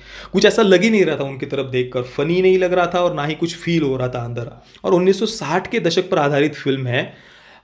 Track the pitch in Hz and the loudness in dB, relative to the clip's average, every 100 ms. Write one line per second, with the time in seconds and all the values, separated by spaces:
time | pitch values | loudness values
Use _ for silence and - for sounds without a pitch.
0 | - - - 185 214 - 208 180 220 220 | -20 -20 -4 2 4 4 4 4 4 2
1 | 170 139 139 135 147 156 131 127 127 127 | 2 0 -6 -8 -6 -6 -4 -2 -2 -4
2 | 123 - 147 180 185 185 180 180 175 180 | -6 -4 -2 2 4 4 2 2 0 0
3 | 175 156 143 156 165 - - 170 147 131 | 0 -2 -4 -4 -4 -4 -2 0 0 -2
4 | 127 123 117 120 - - - - 185 180 | -4 -4 -8 -8 -10 -14 -20 -8 2 4
5 | 185 196 220 - 143 175 - 233 170 170 | 4 2 -2 -4 -4 -2 -2 -2 0 0
6 | 185 170 143 143 147 147 143 135 127 123 | 0 0 2 2 0 -2 -4 -2 -2 -4
7 | 185 - - - - - | -4 -10 -20 -20 -20 -8